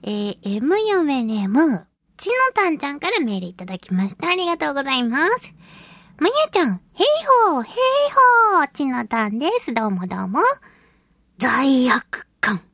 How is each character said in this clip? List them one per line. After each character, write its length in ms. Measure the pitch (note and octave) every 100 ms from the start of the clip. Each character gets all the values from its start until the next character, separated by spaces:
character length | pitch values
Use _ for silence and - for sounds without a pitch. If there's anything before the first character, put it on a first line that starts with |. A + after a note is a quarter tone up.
え 60 | -
ー、 300 | G#3 G3+ -
M 360 | G3 G3+ C4 G4 A4
嫁 340 | G4 D#4 C4+
ネ 240 | A3+ A3 F#3+
ー 20 |
ム、 380 | A#3 D#4+ G3 - _ _ -
ち 120 | G4
の 40 | B4+ C5
た 140 | A#4 F#4+
ん 80 | D#4
ち 60 |
ゃ 80 | C#4+
ん 80 | C#4+
か 100 | F4
ら 100 | A4+
メ 180 | B3 G3
ー 20 |
ル 60 | F3+
い 80 |
た 120 | F3+ F#3
だ 120 | F#3+
き 140 | -
ま 160 | F#3 G3
し 60 |
た。 140 | - E4+
あ 60 |
り 120 | F#4 F4
が 100 | E4+
と 140 | D4+
う 40 |
ご 80 | C#4
ざ 120 | C#4
い 80 | B3+
ま 240 | A#3+ B3+ E4+
す。 260 | B4 - - - - - - _ -
ま 100 | E4
ゆ 40 | C#5 D5+
ち 80 | G4
ゃ 80 | D4
ん、 140 | F#3 _
ヘ 100 | -
イ 20 | A4 D5+ D5 B4+ A4
ホ 100 | C#4+
ー、 20 |
ヘ 100 | A3
イ 20 | - C5 C5+ C#5+ C#5 B4 A#4+ A4
ホ 60 | F#4
ー、 100 | C#4+
ち 140 | - C#4
の 200 | B3 A3+
た 220 | A#3 G#3+
ん 100 | A3
で 120 | D4+ A#4+
す。 140 | -
ど 140 | A#3 A3
う 20 |
も 160 | F#3+ F#3
ど 100 | F#3
う 40 | F#3+
も。 120 | A#3 A#4 C#5+ - _ _ _ _ _ _ _
罪 540 | A#3+ A#3 C4+ C4 B3+
悪 380 | A3+ - - - _
感。 220 | - G3 -